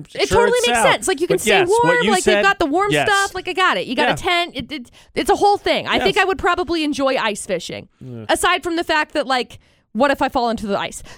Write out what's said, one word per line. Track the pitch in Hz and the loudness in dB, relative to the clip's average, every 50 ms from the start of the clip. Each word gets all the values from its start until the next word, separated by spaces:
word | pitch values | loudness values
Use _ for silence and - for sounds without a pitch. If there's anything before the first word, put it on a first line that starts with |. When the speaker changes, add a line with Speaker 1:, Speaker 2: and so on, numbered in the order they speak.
| 151 - - | -6 -10 -6
Speaker 1:
It | - 381 - | -4 -2 2
Speaker 2:
sure | - 453 | 2 4
Speaker 1:
totally | 466 466 480 | 4 4 2
Speaker 2:
it's | 494 440 | 2 0
Speaker 1:
makes | 480 - - | 0 2 2
Speaker 2:
sound. | - - | 4 2
Speaker 1:
sense. | - - 208 | 2 2 0
Like, | - 285 269 | -2 -2 -2
you | 339 | 0
can | 339 - | -2 -2
Speaker 2:
But | 370 | 0
Speaker 1:
stay | - 415 | 2 2
Speaker 2:
yes, | - 359 359 349 | 2 2 4 4
what | 415 466 480 | 2 2 4
Speaker 1:
warm. | 494 508 494 480 | 4 2 2 2
Speaker 2:
you | 427 | 2
Speaker 1:
Like, | 403 370 - | 2 2 2
Speaker 2:
said, | - 311 | 2 2
Speaker 1:
they've | 302 320 | 4 4
got | 392 403 | 2 2
the | - 339 | 2 0
warm | 285 277 359 403 415 | 0 0 0 2 2
Speaker 2:
yes. | 320 294 - | 2 2 2
Speaker 1:
stuff. | - 403 392 392 403 - | 2 2 2 0 0 -4
Like, | 370 - | -8 -8
I | 359 339 | -6 -2
got | 359 370 349 262 | 0 0 0 0
it. | 185 165 | 0 -4
You | - 262 | -4 -2
got | 262 294 | -2 0
Speaker 2:
Yeah. | 240 180 | 0 -2
Speaker 1:
a | |
tent. | - - 370 349 339 349 330 - | -2 -2 -2 0 0 -2 -4 -6
It, | 262 240 - | -12 -10 -10
it, | 294 302 240 - _ - - _ - | -10 -12 -12 -16 _ -20 -20 _ -6
it's | - 320 - | -4 0 0
a | 403 | 2
whole | 269 349 403 403 | 4 4 2 2
thing. | 392 - 359 294 208 143 | 2 0 -2 -2 -2 0
I | - 208 - | -2 -2 0
think | - 381 - | 0 2 2
Speaker 2:
Yes. | 403 381 | 2 2
Speaker 1:
I | |
would | 359 381 - | 0 0 0
probably | - 370 349 349 359 254 339 330 311 | 0 0 0 0 -2 -4 -2 -2 -2
enjoy | 294 269 262 277 262 262 | -2 -2 -2 -2 -2 0
ice | - 196 220 208 - - | 0 -2 -4 -4 -6 -6
fishing. | - 190 170 - - - 101 - _ _ - | -6 -6 -6 -6 -8 -12 -14 -14 _ _ -20
Speaker 2:
Yeah. | 131 127 120 113 110 | -16 -14 -12 -10 -2
Speaker 1:
Aside | - 311 - - 359 359 349 - | -2 -2 2 2 0 0 0 -2
from | 359 339 | -4 -4
the | 330 349 | -4 -2
fact | - 320 302 311 311 - | -2 -2 -2 -2 -2 -4
that, | 311 262 | -4 -2
like, | 247 262 254 240 - - - _ _ _ _ _ _ - | -2 -2 -2 -4 -6 -12 -20 _ _ _ _ _ _ -2
what | 214 269 285 | 0 2 2
if | 269 - | 2 2
I | 285 262 | 0 0
fall | - 269 240 233 | 0 0 0 0
into | 220 - 202 | -2 -4 -4
the | 202 202 | -4 -4
ice? | - 165 - - - - - - | -4 -4 -6 -10 -12 -18 -18 -18